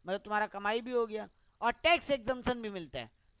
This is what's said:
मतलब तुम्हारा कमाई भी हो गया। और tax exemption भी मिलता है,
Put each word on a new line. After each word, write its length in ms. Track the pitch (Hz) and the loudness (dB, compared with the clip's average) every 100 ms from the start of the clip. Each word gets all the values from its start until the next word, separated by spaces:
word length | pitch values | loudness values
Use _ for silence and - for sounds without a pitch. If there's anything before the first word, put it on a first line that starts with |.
| 170 | -6
मतलब 120 | 196 | -6
तुम्हारा 280 | 208 214 208 | -2 0 0
कमाई 340 | 196 202 226 | -2 -2 -2
भी 100 | 240 | 0
हो 140 | 247 226 | 0 0
गया। 240 | 214 202 _ _ _ | -2 -8 _ _ _
और 100 | 226 | -2
tax 400 | 233 320 339 - | 2 4 4 4
exemption 500 | 277 220 254 240 240 | 0 0 -2 -2 -2
भी 80 | 220 | -4
मिलता 300 | 196 156 135 | -6 -8 -8
है, 120 | 113 _ _ _ | -10 _ _ _